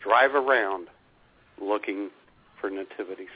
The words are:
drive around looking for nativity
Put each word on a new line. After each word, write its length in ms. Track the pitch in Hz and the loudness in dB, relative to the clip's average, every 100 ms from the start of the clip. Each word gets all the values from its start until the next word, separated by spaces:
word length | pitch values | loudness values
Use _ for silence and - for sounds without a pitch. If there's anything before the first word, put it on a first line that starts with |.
drive 320 | 101 117 135 | 2 4 6
around 540 | 143 135 127 98 95 - _ _ _ _ _ _ - | 4 2 2 2 -2 -8 _ _ _ _ _ _ -10
looking 480 | 98 104 - 98 98 - _ _ _ - | -2 -2 -2 -6 -8 -12 _ _ _ -10
for 80 | 104 | -8
nativity 560 | 98 95 - 92 95 92 | -8 -10 -10 -12 -12 -14